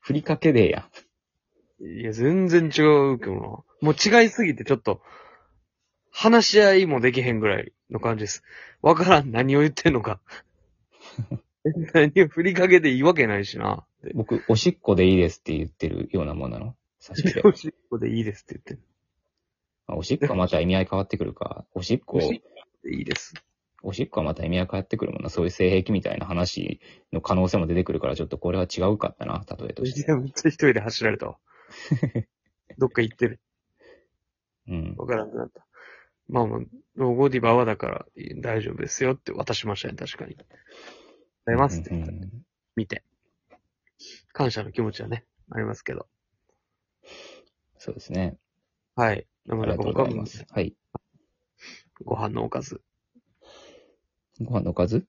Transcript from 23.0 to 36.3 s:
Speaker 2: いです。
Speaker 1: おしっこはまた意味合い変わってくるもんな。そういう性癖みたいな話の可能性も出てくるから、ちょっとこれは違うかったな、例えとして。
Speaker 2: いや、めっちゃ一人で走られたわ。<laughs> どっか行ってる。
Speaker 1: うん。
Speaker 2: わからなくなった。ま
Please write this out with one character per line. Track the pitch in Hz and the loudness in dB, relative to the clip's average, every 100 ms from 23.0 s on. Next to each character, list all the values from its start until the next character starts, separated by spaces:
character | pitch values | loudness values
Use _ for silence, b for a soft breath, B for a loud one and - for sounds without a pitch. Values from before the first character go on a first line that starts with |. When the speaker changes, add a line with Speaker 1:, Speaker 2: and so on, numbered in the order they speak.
Speaker 2:
い | |
で | - - | -6 -8
す。 | - - _ _ _ _ | -10 -20 _ _ _ _
Speaker 1:
お | - | -12
し | 95 | -8
っ | 87 | -6
こ | - | -4
は | 78 | -4
ま | |
た | 80 82 | -4 -4
意 | |
味 | 90 | -4
合 | |
い | 92 | -4
変 | 98 | -6
わ | |
っ | 95 | -6
て | 107 | -6
く | - | -6
る | |
も | - | -6
ん | |
な。 | - | -8
そ | - | -4
う | |
い | 87 | -4
う | |
性 | - 92 95 | 0 2 2
癖 | 92 | 2
み | 101 | -2
た | - | -2
い | - | -6
な | |
話 | 92 87 87 - - - b b _ | -6 -2 -2 -4 -8 -10 b b _
の | 82 | -8
可 | - | -2
能 | 92 92 | 2 2
性 | 98 | 0
も | 82 | 0
出 | |
て | 85 | 0
く | 90 | 0
る | - | -2
か | 65 | -2
ら、 | 69 | -4
ち | |
ょ | |
っ | 82 | -6
と | - | -6
こ | 87 | -4
れ | 92 | -2
は | |
違 | 90 - | -2 -2
う | 92 104 | 0 0
か | - | -2
っ | - | -6
た | - | -8
な、 | - 101 | -8 -8
例 | - - | -12 -10
え | |
と | - | -6
し | 127 | -6
て。 | 139 | -4
Speaker 2:
い | 143 | -2
や、 | 147 | -2
め | 135 | -2
っ | |
ち | - 165 | -2 -2
ゃ | |
一 | |
人 | 156 151 | 2 2
で | 110 | 2
走 | 107 - | 0 -4
ら | 113 | -2
れ | 104 | -2
た | - | -6
わ。 | - _ B B B B 139 143 | -12 _ B B B B -2 -2
<laughs> | - 104 _ _ _ _ - | -4 -8 _ _ _ _ -2
ど | 131 | -2
っ | |
か | - | 0
行 | 113 | -2
っ | - | 0
て | 120 | -4
る。 | - _ _ _ _ b b b _ _ _ _ _ - | -4 _ _ _ _ b b b _ _ _ _ _ -12
Speaker 1:
う | |
ん。 | 87 80 90 | -8 -8 -10
Speaker 2:
わ | - | -6
か | 117 | -6
ら | 107 | -6
な | |
く | 117 | -10
な | |
っ | 120 | -12
た。 | - _ b b b b _ | -14 _ b b b b _
ま | _ | _